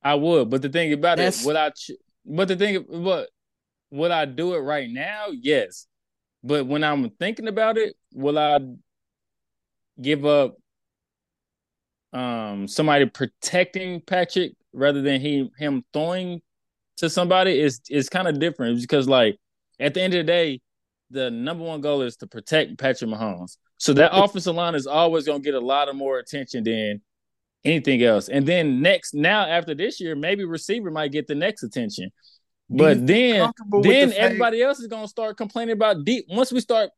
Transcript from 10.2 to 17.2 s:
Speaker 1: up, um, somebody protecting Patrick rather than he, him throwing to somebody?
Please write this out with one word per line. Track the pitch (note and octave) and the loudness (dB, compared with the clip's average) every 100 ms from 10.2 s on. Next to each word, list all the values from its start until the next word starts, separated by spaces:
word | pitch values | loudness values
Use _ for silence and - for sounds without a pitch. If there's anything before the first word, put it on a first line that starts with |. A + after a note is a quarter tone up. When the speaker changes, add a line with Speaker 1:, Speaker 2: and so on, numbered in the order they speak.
| D3 | 2
Speaker 1:
up, | D3 C3 - _ _ _ _ _ _ _ _ _ _ _ _ _ _ _ | 2 2 -4 _ _ _ _ _ _ _ _ _ _ _ _ _ _ _
um, | B2+ B2 A#2 G#2+ G2+ G2 | -8 -6 -6 -6 -8 -6
somebody | - D#3 C#3+ C#3 | -2 2 4 2
protecting | - B2+ _ - F3+ F3+ F#3+ F#3 F3 | 0 -8 _ -2 0 0 -2 -8 -10
Patrick | - F#3 F3 G3 E3+ - _ | -4 -2 0 -2 -4 -8 _
rather | - C#3 C#3+ | 0 2 2
than | C#3 C3+ | 0 0
he, | D3 C#3+ C3 - | 0 -2 -4 -6
him | D3+ C3+ - | -4 -4 -4
throwing | D3+ E3 F3+ F3+ F3 _ _ _ _ _ - | -4 -4 -4 -6 -10 _ _ _ _ _ -4
to | E3 | -2
somebody? | F3+ | 0